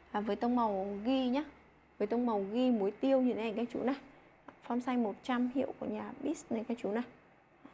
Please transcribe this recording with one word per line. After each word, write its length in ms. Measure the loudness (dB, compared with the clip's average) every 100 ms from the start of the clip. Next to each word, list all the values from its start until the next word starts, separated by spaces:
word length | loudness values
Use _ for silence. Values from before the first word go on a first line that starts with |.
| -6
à, 100 | -4
với 140 | -2 0
tông 200 | 2 2
màu 320 | 2 0 -2 -4
ghi 260 | 0 2 2
nhá. 140 | 0 -4 -10 -20 -20 -12 -4
Với 100 | 0
tông 180 | 0 2
màu 200 | 0 0
ghi 200 | 2 4
muối 200 | 4 2
tiêu 300 | 2 4 4
như 120 | 4
thế 80 | 2
này 120 | -2 -2
các 120 | -2
chú 100 | -2
này. 120 | -2 -2 -6 -20 -20 -20 -20 -14 -4
Form 120 | -2
size 220 | 0 0
một 140 | 0 -2
trăm, 260 | -2 0 0 0
hiệu 180 | -2 -4
của 60 | -6
nhà 260 | -6 -6 -6
Beats 220 | -4 -4 -4
này 160 | -4 -2
các 100 | -4
chú 100 | -2
này. 120 | -2 -4 -10 -20 -20 _ -20 -20